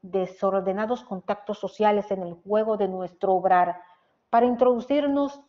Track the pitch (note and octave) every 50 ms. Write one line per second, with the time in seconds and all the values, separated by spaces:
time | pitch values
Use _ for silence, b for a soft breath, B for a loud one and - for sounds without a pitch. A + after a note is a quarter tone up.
0 | - F3+ F3+ F#3+ F3+ F#3 - - G3+ F#3+ F#3+ G3 F#3 G3 F#3+ G#3 A3 A3 B3 A#3+
1 | - - G3+ F3+ - - G3+ - - - G3+ - - F3+ - - G#3+ G#3 G#3 G3+
2 | G3 - G3 F#3+ F3+ F3 E3+ E3+ _ G3 G#3 G#3+ G#3+ A3 G#3+ G3+ G3+ F#3 F#3 F#3
3 | F#3 F3 - _ G3+ F#3+ F#3+ F3+ F3+ F#3 F3+ F3+ F3 F3 - B B B B B
4 | B B B B _ _ - A#3 A#3+ B3 A#3+ A#3 B3+ B3+ B3 A#3 - - C#4+ D4
5 | C#4+ C#4+ C#4 C#4+ C#4+ C#4 - - _